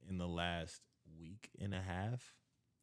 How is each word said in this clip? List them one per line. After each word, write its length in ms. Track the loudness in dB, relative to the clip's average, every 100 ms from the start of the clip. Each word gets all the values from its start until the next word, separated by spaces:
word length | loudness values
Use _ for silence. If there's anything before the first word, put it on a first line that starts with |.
| -4
in 100 | 0
the 100 | 2
last 520 | 4 4 4 0 -6 -16 _ -18 -12
week 320 | -10 -10 -12 -4
and 140 | 0
a 60 | 0
half, 540 | 0 2 2 0 -4 -18 _ _ _ _